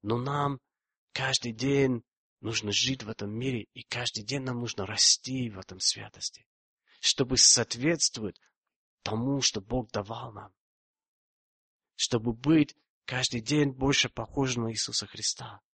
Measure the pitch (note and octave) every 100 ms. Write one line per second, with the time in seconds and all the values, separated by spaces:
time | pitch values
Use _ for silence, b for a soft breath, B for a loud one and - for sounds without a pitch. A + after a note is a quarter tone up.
0 | G2+ A#2+ C3 C#3+ C#3+ C3+ _ _ _ _
1 | _ - C3+ C3 B2 A2 C3 C#3 C3+ A#2+
2 | _ _ _ _ A2 A2 G#2+ G2+ B2+ C3
3 | G#2 A2 G2+ A2 C3 A#2+ G2+ - - -
4 | B2 - G#2+ C#3 C3 A#2+ A#2 - G2 G#2
5 | - - B2 C3 A#2+ G2 - F#2 - F#2
6 | G#2 - - - _ _ _ _ _ b
7 | - - B2+ B2+ - B2+ A2+ A#2 C#3+ E3
8 | - - G#2 - _ _ _ _ _ _
9 | - A2 B2+ C#3 B2 G#2+ G2 B2+ A2+ G#2+
10 | G2+ A2+ B2 G2 - _ _ _ _ _
11 | _ _ _ _ _ _ _ _ _ -
12 | - A#2+ A#2 A2+ C#3 D#3+ C#3+ - _ _
13 | - B2+ B2+ A#2+ A2+ D3+ C#3 C3 C3+ C#3
14 | A#2+ - A2+ - C3+ A#2+ A2+ A2 - G#2+
15 | G2+ G#2+ - - A#2 - _